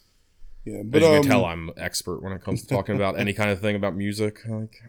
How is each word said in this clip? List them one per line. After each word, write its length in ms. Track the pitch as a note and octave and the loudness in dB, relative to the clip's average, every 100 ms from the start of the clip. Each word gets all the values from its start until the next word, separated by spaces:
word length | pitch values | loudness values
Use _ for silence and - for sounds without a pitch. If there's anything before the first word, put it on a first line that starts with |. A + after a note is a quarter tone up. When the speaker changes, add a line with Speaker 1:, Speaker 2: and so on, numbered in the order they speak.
| _ _ _ _ - - - | _ _ _ _ -18 -14 -12
Speaker 1:
Yeah, 140 | G#2 | -10
Speaker 2:
As 60 | G#2+ | 0
Speaker 1:
but, 160 | C#3+ | 4
Speaker 2:
you 60 | D#3+ | 6
can 100 | D3+ | 6
Speaker 1:
um, 60 | |
Speaker 2:
tell, 220 | C#3 G2+ F2 | 6 4 2
I'm 260 | E2+ E2 - | -2 -8 -8
expert 440 | F2 - - F2 | -6 -6 -6 -6
when 100 | F#2+ | -6
it 80 | F#2+ | -8
comes 180 | - F#2+ | -4 -6
to 60 | - | -2
talking 280 | G2 F#2+ G2 | -2 0 0
about 220 | G2 F#2+ | 0 0
any 160 | G2+ | -2
kind 160 | G2+ G#2 | 0 0
of 100 | F#2+ | 0
thing 160 | G#2+ G#2 | 0 0
about 200 | G2+ F2+ | -2 -2
music. 500 | G2+ G#2 G#2+ G#2+ A#2 | -4 -2 -4 -4 -8
Like, 280 | A2 A2 - | -8 -8 -14